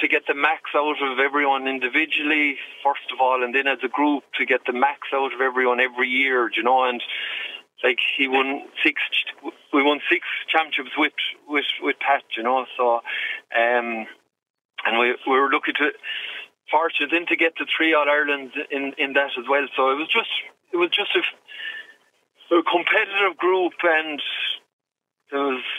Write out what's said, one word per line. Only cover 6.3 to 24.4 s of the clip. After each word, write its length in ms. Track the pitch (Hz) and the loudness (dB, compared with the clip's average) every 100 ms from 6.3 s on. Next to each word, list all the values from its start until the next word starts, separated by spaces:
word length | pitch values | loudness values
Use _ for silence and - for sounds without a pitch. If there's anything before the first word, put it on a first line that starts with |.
| 127 117 | 2 0
you 100 | 117 | 0
know. 180 | 113 131 | 2 4
And, 180 | 127 120 - - - - - - - _ | 2 -2 -6 -8 -8 -8 -10 -12 -18 _
like, 140 | 127 123 - - | 0 0 0 0
he 80 | 135 | 0
won 360 | 131 135 139 - - | 2 0 -4 -8 -2
six, 160 | 156 147 - - - - - - - | -2 0 -4 -4 -4 -8 -12 -14 -2
we 120 | - | 2
won 160 | 143 147 - | 4 2 0
six 160 | 175 - - - | -2 -2 -6 0
championships 480 | 160 156 - 127 143 | 0 0 -2 -4 0
with, 140 | 151 - - - - | 0 0 -6 -6 -4
with, 180 | 147 131 - | -4 -2 -2
with 160 | 143 135 | -2 -2
Pat, 240 | - 139 - - | 2 0 0 -4
you 60 | |
know. 240 | 117 131 123 - | 0 0 -2 0
So, 200 | 123 117 - - - - - 117 | 2 2 0 -6 -6 -8 -4 2
um, 500 | 117 123 117 117 110 - _ _ _ _ _ - | 4 2 0 -6 -8 -16 _ _ _ _ _ -8
and 140 | - 113 | -2 2
we, 160 | 120 123 - | 2 0 2
we 100 | 131 | 2
were 140 | 139 | 4
lucky 200 | 147 - | 2 0
to, 160 | - 147 - - - - - - _ - | -2 -2 -4 -8 -10 -8 -12 -14 _ -2
fortunate 400 | 156 165 - 143 | 0 0 0 0
then 140 | 165 170 | 0 0
to 100 | 160 | 2
get 160 | 165 - | 2 0
the 80 | 143 - | -4 0
three 160 | 160 | 4
All 160 | 156 147 | 4 4
Irelands 460 | 147 147 143 131 143 151 | 2 2 -2 -4 -8 -6
in, 240 | 139 139 135 | -4 -4 -4
in 160 | 139 | 0
that 240 | 139 139 131 | 2 0 -2
as 60 | 120 | 0
well. 180 | 139 139 - | 0 2 2
So 140 | 131 | 2
it 60 | 135 | 2
was 120 | 160 | 0
just, 220 | 220 220 - - _ _ | 0 0 -4 -8 _ _
it 60 | 175 | -2
was 100 | 175 | 0
just 220 | 208 202 | 0 0
a, 1400 | 185 170 - - - - - - - _ _ _ _ - 170 | 0 -2 -8 -16 -14 -12 -12 -16 -20 _ _ _ _ 0 2
a 60 | |
competitive 760 | 170 170 165 196 208 196 202 165 | 2 0 2 0 0 0 0 0
group, 380 | 175 185 175 - | 2 2 0 0
and 400 | 175 156 160 143 131 - | 2 2 0 -6 -6 -4